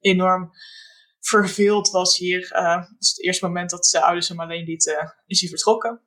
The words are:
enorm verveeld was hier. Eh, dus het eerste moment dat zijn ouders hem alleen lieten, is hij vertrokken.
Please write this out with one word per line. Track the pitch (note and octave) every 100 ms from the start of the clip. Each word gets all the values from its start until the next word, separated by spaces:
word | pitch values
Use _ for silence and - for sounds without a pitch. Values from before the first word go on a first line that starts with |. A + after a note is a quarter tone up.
enorm | G3+ F#3 F#3 F#3 F3 _ - - - _ _ _
verveeld | - G#3+ G3 - G3+ G#3 G3
was | F#3+ F#3 -
hier. | F3+ F3+ F#3
Eh, | - F3+ E3+ F3 _
dus | -
het | -
eerste | F3 F#3 F#3
moment | F3 F3
dat | F3 -
zijn | E3+
ouders | E3 F3 E3+
hem | E3+
alleen | E3 E3+
lieten, | E3 E3 - D3+ D#3+ - _
is | F#3+
hij | F3+
vertrokken. | - - A3+ A#3 A#3